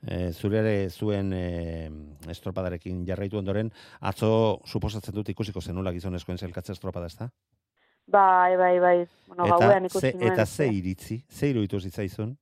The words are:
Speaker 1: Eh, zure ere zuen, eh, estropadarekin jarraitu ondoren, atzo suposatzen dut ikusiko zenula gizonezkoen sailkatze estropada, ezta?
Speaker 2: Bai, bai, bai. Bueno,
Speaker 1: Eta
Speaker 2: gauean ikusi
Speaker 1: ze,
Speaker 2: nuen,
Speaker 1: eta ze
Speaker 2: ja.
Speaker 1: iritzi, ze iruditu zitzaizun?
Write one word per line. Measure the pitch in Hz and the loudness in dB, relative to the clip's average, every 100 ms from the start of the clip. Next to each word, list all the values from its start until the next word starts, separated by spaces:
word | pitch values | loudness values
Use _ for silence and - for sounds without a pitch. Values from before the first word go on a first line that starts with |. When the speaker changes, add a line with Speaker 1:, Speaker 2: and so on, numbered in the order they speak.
| - | -4
Speaker 1:
Eh, | 90 90 | -4 -4
zure | 80 101 107 | -2 -2 0
ere | 110 101 98 | 2 0 -2
zuen, | - 107 101 98 | -4 -2 -2 -2
eh, | 92 87 85 85 82 80 76 73 73 82 | -2 -4 -6 -6 -8 -10 -12 -16 -16 -14
estropadarekin | 85 - 92 92 87 92 92 87 | -10 -8 -6 -6 -6 -8 -8 -6
jarraitu | 92 101 104 | -4 -4 -4
ondoren, | 95 98 110 - - - | -2 -2 -4 -8 -20 -10
atzo | 98 98 107 110 110 101 - | -8 0 2 4 4 0 -4
suposatzen | 110 107 107 - | -4 -4 -6 -8
dut | 104 104 | -8 -6
ikusiko | 95 104 98 | -6 -6 -6
zenula | 87 87 95 | -6 -4 -4
gizonezkoen | 87 95 90 - 90 | -4 -6 -6 -6 -8
sailkatze | 92 87 - | -8 -10 -10
estropada, | 95 95 90 85 | -8 -8 -8 -10
ezta? | - 117 _ _ _ _ _ _ _ _ | -10 -12 _ _ _ _ _ _ _ _
Speaker 2:
Bai, | 202 190 185 180 185 | 6 8 6 6 6
bai, | 185 180 | 6 6
bai. | 180 175 175 _ _ | 6 4 2 _ _
Bueno, | 180 175 | -2 4
Speaker 1:
Eta | 175 | 6
Speaker 2:
gauean | 196 202 185 | 8 6 4
ikusi | 190 139 | 0 0
Speaker 1:
ze, | |
Speaker 2:
nuen, | 180 117 | 0 0
Speaker 1:
eta | 98 107 | 2 0
ze | - 143 | 0 0
Speaker 2:
ja. | |
Speaker 1:
iritzi, | 104 92 92 - 113 - | 0 -2 -6 -8 -10 -12
ze | - 147 | -4 0
iruditu | 127 101 101 | 0 0 -2
zitzaizun? | 92 87 98 - 110 135 | -6 -6 -6 -4 -8 -8